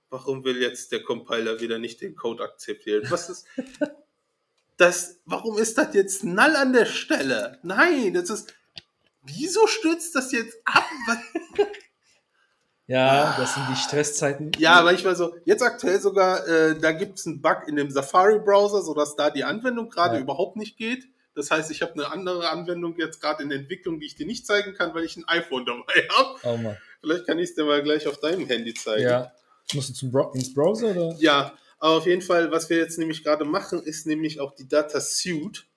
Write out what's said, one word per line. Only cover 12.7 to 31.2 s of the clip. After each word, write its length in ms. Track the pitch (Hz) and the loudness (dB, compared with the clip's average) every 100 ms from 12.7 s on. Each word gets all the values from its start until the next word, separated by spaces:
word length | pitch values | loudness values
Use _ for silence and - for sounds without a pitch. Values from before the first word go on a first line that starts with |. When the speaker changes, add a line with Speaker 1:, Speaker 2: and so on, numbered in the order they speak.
| _ - | _ -2
Speaker 2:
Ja, 460 | 127 131 139 151 135 | 4 6 6 4 0
das 160 | 123 | -2
sind 120 | 143 131 | -2 -4
die 60 | |
Speaker 1:
Ah. 20 | 127 | -4
Speaker 2:
Stresszeiten. 760 | - 147 147 - 147 143 151 151 | -2 0 0 0 -2 -2 -6 2
Speaker 1:
Ja, 220 | 160 175 | 6 8
manchmal 320 | 170 190 190 175 | 8 4 2 0
so, 180 | 165 - | -2 0
jetzt 180 | 165 208 | 2 4
aktuell 380 | 240 233 214 190 | 2 0 0 2
sogar, 480 | 196 190 185 180 - | 2 4 4 2 2
äh, 320 | 165 160 156 | 4 4 4
da 140 | 160 | 0
gibt's 340 | 160 196 - 170 | 0 -4 -8 -8
einen 140 | 139 | 0
Bug 220 | 156 185 - | 0 0 -2
in 80 | 147 | -2
dem 160 | 143 | -2
Safari-Browser, 920 | 139 139 185 202 214 196 202 202 202 | -2 2 4 6 6 6 6 6 2
sodass 360 | 160 147 147 - | 0 -2 -2 0
da 120 | 147 | 0
die 140 | 143 | 0
Anwendung 460 | 127 214 254 233 220 | -4 -4 -4 -4 -4
gerade 260 | - - 139 | 0 2 0
Speaker 2:
Ja. 60 | |
Speaker 1:
überhaupt 340 | 135 135 175 214 | -2 -2 -4 -6
nicht 220 | 208 - | -12 -8
geht. 260 | 226 254 - _ _ 147 | -6 -6 -10 _ _ -8
Das 160 | 147 | -2
heißt, 180 | 160 160 | -2 -2
ich 120 | - | -6
hab 140 | 165 147 | -6 -4
eine 140 | 139 | -6
andere 380 | 165 180 180 165 | -6 -6 -4 -4
Anwendung 460 | 165 175 175 170 165 | -4 -6 -6 -6 -6
jetzt 220 | 156 - | -8 -4
gerade 240 | 151 151 | -4 -4
in 80 | 143 | -4
Entwicklung, 480 | 139 139 185 180 160 | -6 -8 -10 -8 -8
die 60 | 151 | -10
ich 100 | - | -10
dir 100 | 156 | -8
nicht 220 | 233 - | -8 -2
zeigen 260 | 208 196 | 0 0
kann, 200 | 185 165 | -4 -4
weil 100 | 165 | -4
ich 140 | 165 175 | -6 -6
ein 80 | 160 | -2
iPhone 380 | 170 - 127 123 | -2 -2 -6 -4
dabei 420 | 120 - 180 - | -6 0 2 4
<laughs> 100 | 220 | 2
hab. 220 | 262 - 120 | 0 -2 -4
Speaker 2:
Oh 100 | 117 | -2
Mann. 220 | 110 101 - - | -4 -8 -16 -8
Speaker 1:
Vielleicht 260 | 151 156 - | -4 -2 -2
kann 100 | 170 | -2
ich's 160 | 175 156 | -2 -2
dir 100 | 151 | 2
mal 180 | 147 | 2
gleich 240 | 147 151 151 | 2 0 -2
auf 140 | - | -4
deinem 260 | 151 185 127 | -2 -2 -2
Handy 260 | 117 117 | -4 -4
zeigen. 300 | - 113 107 | -8 -2 0
Speaker 2:
Ja. 300 | 120 123 123 _ _ _ - | 2 2 -2 _ _ _ -8
Musst 160 | 143 131 | -6 -6
du 40 | |
zum 160 | 127 131 | -8 -2
Bra-, 180 | 135 139 | 0 0
ins 200 | 131 127 | -2 -4
Browser, 380 | 139 170 220 226 | 2 2 2 -2
oder? 240 | 175 165 | -2 -4
Speaker 1:
Ja, 320 | 160 | 2